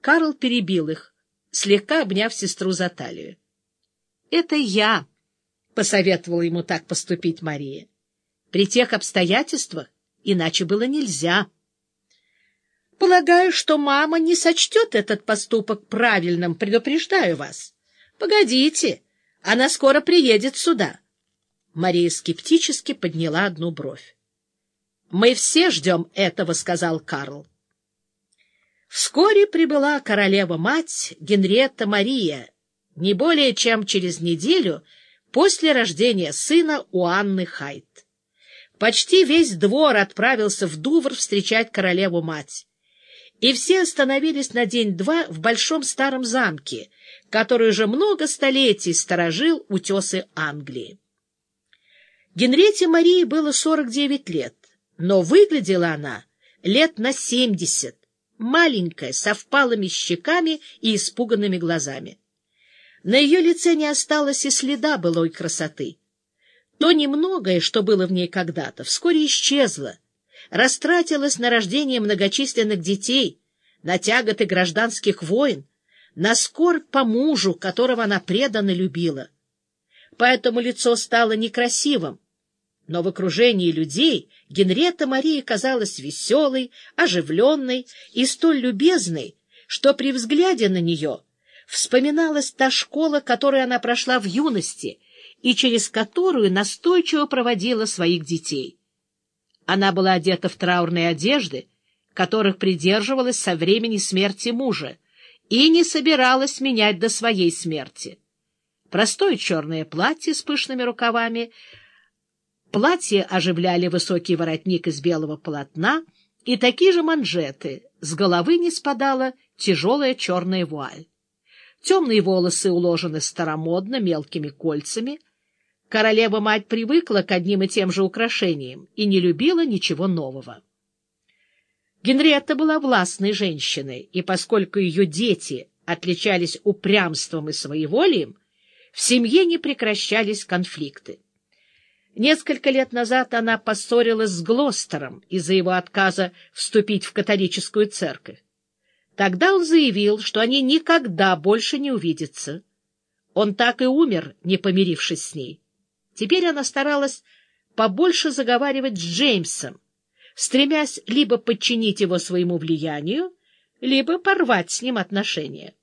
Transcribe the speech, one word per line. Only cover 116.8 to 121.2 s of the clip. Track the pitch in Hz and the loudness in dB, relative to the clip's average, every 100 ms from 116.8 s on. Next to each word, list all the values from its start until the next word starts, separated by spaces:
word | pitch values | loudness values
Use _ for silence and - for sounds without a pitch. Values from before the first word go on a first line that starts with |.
| 370 | 4
же | 349 | 4
манжеты, | 320 320 214 170 147 139 135 135 _ _ | 2 -2 -2 -4 -4 -8 -12 -12 _ _
с | 147 | -10
головы | 160 190 175 175 339 | -2 2 2 2 2
не | 349 | 2
спадала | 330 285 262 277 262 262 254 _ _ | -2 -4 -2 0 0 -2 -6 _ _
тяжёлая | - 165 170 277 269 254 | -2 0 2 2 0 -2
чёрная | - 180 175 185 165 | -2 -2 -2 -2 -4
вуаль. | 151 131 - 160 _ | -6 -12 -14 -20 _